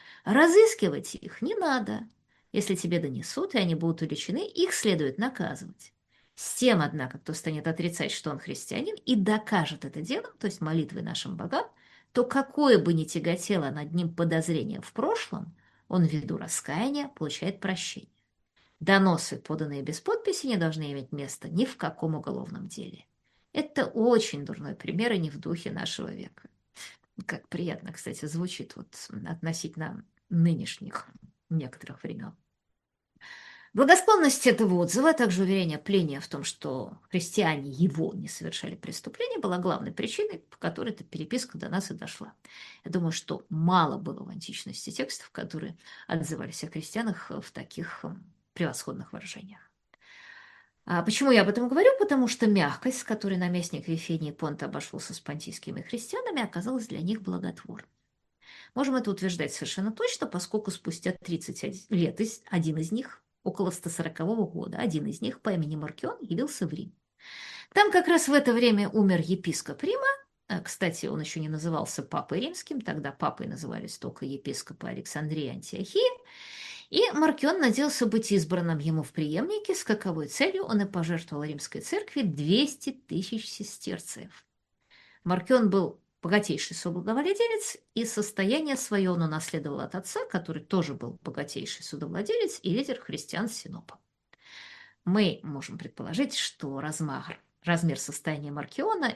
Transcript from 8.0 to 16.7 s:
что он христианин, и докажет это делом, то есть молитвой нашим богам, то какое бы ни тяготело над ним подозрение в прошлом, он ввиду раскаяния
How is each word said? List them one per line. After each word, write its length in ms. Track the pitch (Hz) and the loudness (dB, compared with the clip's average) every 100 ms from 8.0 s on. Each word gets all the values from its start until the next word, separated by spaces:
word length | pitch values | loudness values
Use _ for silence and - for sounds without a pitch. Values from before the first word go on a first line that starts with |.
| 143 | -4
что 180 | - - | -4 -6
он 80 | 143 | -6
христианин, 560 | - - - - 320 440 | -8 -10 -6 -6 -4 -4
и 120 | - 240 | 2 2
докажет 680 | 190 214 214 202 160 156 | 4 2 2 0 0 -2
это 160 | 139 - | -8 -8
делом, 320 | 165 311 - - | -4 -4 -6 -6
то 80 | 208 | -6
есть 140 | - | -4
молитвой 420 | 156 160 147 - | -2 0 0 -4
нашим 340 | 110 - - 170 | -6 -6 -6 -8
богам, 300 | 170 302 453 _ _ - _ | -4 -4 -4 _ _ -20 _
то 120 | - | 0
какое 540 | 247 277 269 - 294 214 | 2 2 0 4 8 8
бы 160 | 156 | 8
ни 100 | 165 | 2
тяготело 680 | 156 170 156 175 - 196 143 | 2 -2 0 0 0 0 0
над 220 | 147 147 | -4 -4
ним 220 | 170 170 | -2 0
подозрение 680 | 170 170 165 165 160 - - | 2 2 2 2 0 -2 -6
в 120 | - | -10
прошлом, 640 | - 285 453 - - - - _ _ - | -2 0 0 -4 -8 -10 -16 _ _ -2
он 160 | 185 | 2
ввиду 340 | 160 156 147 160 | 4 2 -2 -4
раскаяния 680 | 165 - - | -4 -6 -4